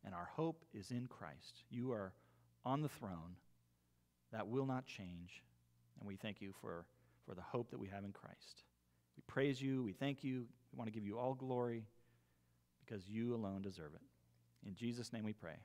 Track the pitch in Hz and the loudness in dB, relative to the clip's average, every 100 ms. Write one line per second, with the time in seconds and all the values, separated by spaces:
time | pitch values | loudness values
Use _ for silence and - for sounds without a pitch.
0 | 107 90 87 - 165 165 - - 95 123 | -4 -4 -4 2 2 2 -8 -10 -2 -2
1 | 127 - 82 71 - - - 120 127 113 | -2 -6 -8 -8 -14 -18 -8 -2 2 2
2 | 95 - - - - _ 123 139 151 - | 0 -4 -20 -20 -20 _ 4 4 4 0
3 | 104 87 82 90 - - _ _ _ _ | -4 -2 -4 -10 -16 -20 _ _ _ _
4 | _ _ _ 110 101 123 135 127 127 - | _ _ _ -2 2 4 6 4 2 -8
5 | 92 87 87 - - - _ - - - | -6 -6 -8 -12 -18 -20 _ -20 -20 -10
6 | 101 98 110 95 98 95 - 85 85 - | -6 -4 -4 -4 -6 -6 -4 -4 -6 -16
7 | - - - 90 87 123 123 127 101 98 | -20 -20 -10 -8 0 0 0 -2 -4 -4
8 | 101 - - - - - - _ _ _ | -6 -6 -12 -14 -18 -20 -20 _ _ _
9 | _ - - - 139 131 135 135 120 92 | _ -18 0 6 6 6 4 4 2 2
10 | 139 139 139 127 117 - - 131 113 110 | 0 2 0 0 -2 -10 -14 -4 -2 0
11 | 101 110 123 131 131 123 120 117 110 - | 0 2 2 2 2 4 4 2 -4 -14
12 | - - _ _ _ _ _ _ - 107 | -20 -20 _ _ _ _ _ _ -6 -6
13 | 92 110 120 120 104 98 98 90 78 76 | 0 2 4 4 2 0 -2 -4 -8 -10
14 | - _ - - _ _ - 90 117 120 | -18 _ -20 -20 _ _ -8 -2 0 0
15 | 117 113 110 110 85 78 | -2 0 0 -2 -4 -8